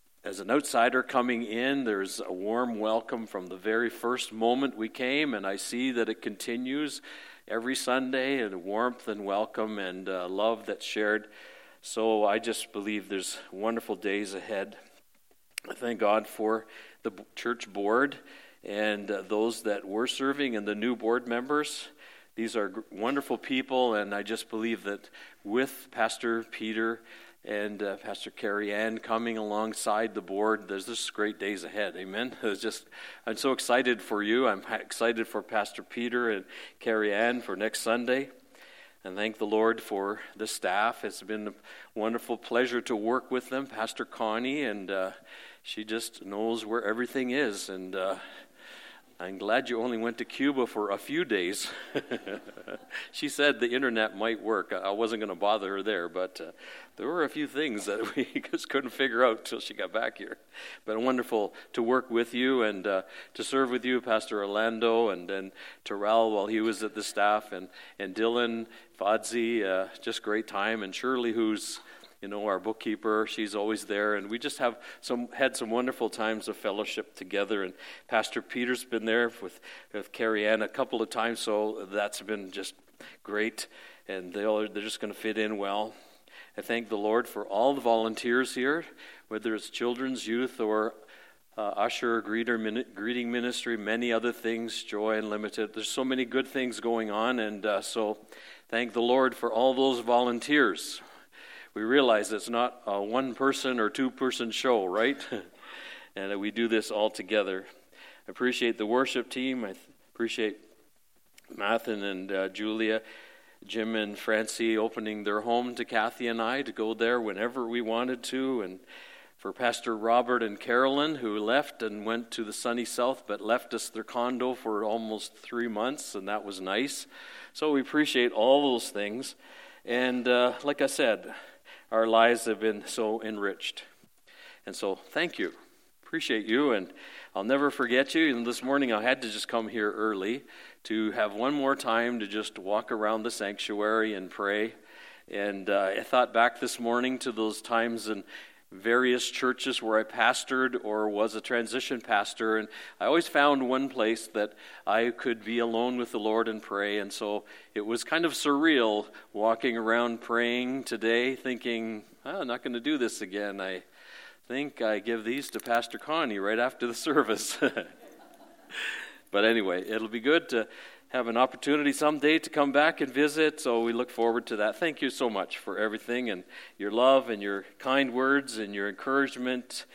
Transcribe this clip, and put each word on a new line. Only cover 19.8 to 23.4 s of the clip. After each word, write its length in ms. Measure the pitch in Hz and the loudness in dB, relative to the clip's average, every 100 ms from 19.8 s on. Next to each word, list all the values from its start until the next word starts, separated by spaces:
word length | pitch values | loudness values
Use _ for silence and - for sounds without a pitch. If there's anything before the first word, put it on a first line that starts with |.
were 220 | 98 104 127 | -2 -2 0
serving 500 | - 135 139 139 110 | 0 0 0 0 -2
and 100 | 104 | -2
the 80 | |
new 220 | 104 120 117 | 0 0 0
board 320 | 110 120 123 | 2 2 0
members. 600 | 117 131 147 147 - - - - - - | -2 0 -2 -2 -6 -12 -18 -20 -20 -14
These 220 | - 113 117 | -6 -2 0
are 120 | 98 | -2
gr-, 120 | 104 - | -4 -10
wonderful 460 | 98 117 139 - | -4 0 0 -2
people, 580 | 120 | -4